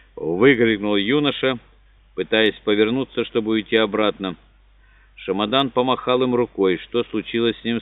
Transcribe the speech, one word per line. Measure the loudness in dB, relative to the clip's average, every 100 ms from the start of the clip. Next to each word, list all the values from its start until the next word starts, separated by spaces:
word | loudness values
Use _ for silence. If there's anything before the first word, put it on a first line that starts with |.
| _ -8
выкрикнул | -4 2 4 4 2 0 -2 -2
юноша, | 0 0 -2 -2 -4 -4 -10 _ _ _ _
пытаясь | -10 -2 2 2 0 0
повернуться, | 2 2 0 -4 -6 -4
чтобы | -2 0
уйти | -2 0 0
обратно. | 2 0 -2 -2 -8 -10 _ _ _ _ _ _ _ -12
Шамадан | -6 -4 -2 0 0
помахал | 0 0 -2 0 0
им | 0 0
рукой. | -2 0 0 0
«Что | -4 -4 -4
случилось | -6 -4 -2 -2 -2
с |
ним?» — | -4 -6